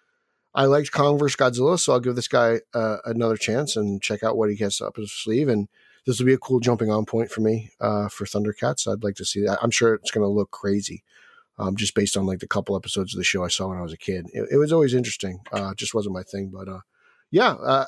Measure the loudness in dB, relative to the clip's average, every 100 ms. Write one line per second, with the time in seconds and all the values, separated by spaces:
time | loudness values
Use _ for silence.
0 | _ _ _ _ _ 2 4 4 2 2
1 | 4 4 2 2 2 4 2 4 4 2
2 | 2 -2 0 2 4 2 -2 -2 -2 -2
3 | -4 0 0 0 0 0 0 -2 -2 -2
4 | -4 -2 0 0 0 0 -2 -4 -6 -8
5 | -10 -8 -2 0 2 2 -2 _ _ _
6 | -4 0 2 2 2 0 2 2 2 0
7 | 0 -2 -2 0 0 0 -4 -4 -2 -2
8 | -2 -6 -6 -2 -4 -2 -2 -2 -4 -2
9 | -4 -4 -6 -2 0 0 0 2 2 2
10 | -2 0 2 0 -2 -4 -2 -2 -2 -10
11 | _ _ -20 _ _ -6 -4 -2 -2 0
12 | 0 0 -2 -2 -4 -4 -2 -4 -4 -4
13 | -4 -2 -2 -2 -2 -2 -4 -6 -8 -8
14 | -6 -6 -6 -6 0 2 4 4 4 2
15 | 0 -4 -8 -10 -8 -6 -6 -6 -4 -4
16 | -4 -6 -8 -8 -8 -10 -12 -14 -16 _
17 | _ _ _ 2 4 2 0 0